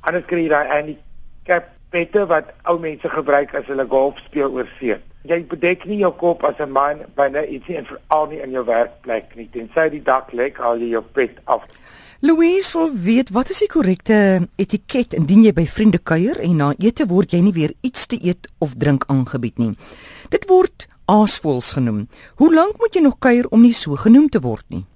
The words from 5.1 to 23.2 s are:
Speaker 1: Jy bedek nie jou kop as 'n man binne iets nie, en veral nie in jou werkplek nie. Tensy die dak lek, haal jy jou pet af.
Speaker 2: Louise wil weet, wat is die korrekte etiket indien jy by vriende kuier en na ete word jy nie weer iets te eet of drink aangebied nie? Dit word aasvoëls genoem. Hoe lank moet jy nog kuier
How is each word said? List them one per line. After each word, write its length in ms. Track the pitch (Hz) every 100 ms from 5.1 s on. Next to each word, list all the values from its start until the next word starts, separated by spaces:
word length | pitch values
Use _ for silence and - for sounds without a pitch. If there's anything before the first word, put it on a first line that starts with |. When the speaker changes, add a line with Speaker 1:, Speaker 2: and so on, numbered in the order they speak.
| -
Speaker 1:
Jy 160 | - 170 170
bedek 380 | 165 170 180 165
nie 120 | 208
jou 140 | 185
kop 320 | 175 175 170
as 160 | 143 135
'n 120 | 147
man 340 | 135 143 147 - -
binne 320 | 139 139 151
iets 200 | 143 -
nie, 100 | 165
en 80 | 123
veral 420 | 139 - 156 151
nie 140 | 151
in 100 | 135
jou 140 | 131 117
werkplek 720 | 113 117 - - 113 - 117
nie. 140 | 110
Tensy 380 | 123 113 - 160
die 140 | 151
dak 300 | 139 131 131
lek, 240 | 120 131 -
haal 200 | 120 117
jy 120 | 117
jou 120 | 117 107
pet 240 | - 120 - -
af. 180 | 123 - - - - - -
Speaker 2:
Louise 580 | 285 320 330 370 381 339
wil 160 | 320 254
weet, 340 | 175 226 262
wat 200 | 202 262
is 100 | 381
die 80 | 415
korrekte 500 | 339 196 185 - 214 196 190 175 -
etiket 580 | 190 214 _ 269 240
indien 280 | - 151 202
jy 80 | 220
by 140 | 143 165
vriende 320 | - 220 175
kuier 380 | - 160 190 349
en 140 | 165 170
na 140 | 143 156
ete 260 | 196 233 269
word 280 | 175 214 175
jy 60 |
nie 80 | 190
weer 220 | 170 151 -
iets 220 | 262 - -
te 80 | 240
eet 320 | 175 180 - -
of 140 | 151 123
drink 240 | 143 139 -
aangebied 480 | 135 123 131 120 -
nie? 140 | 113 - - - - - -
Dit 160 | - -
word 380 | 370 370 _ - _ -
aasvoëls 640 | 208 214 - 160 127 - -
genoem. 300 | 123 104 107 - - -
Hoe 80 | 302 320
lank 240 | 370 427
moet 160 | 453 381
jy 80 |
nog 140 | 285
kuier 300 | 247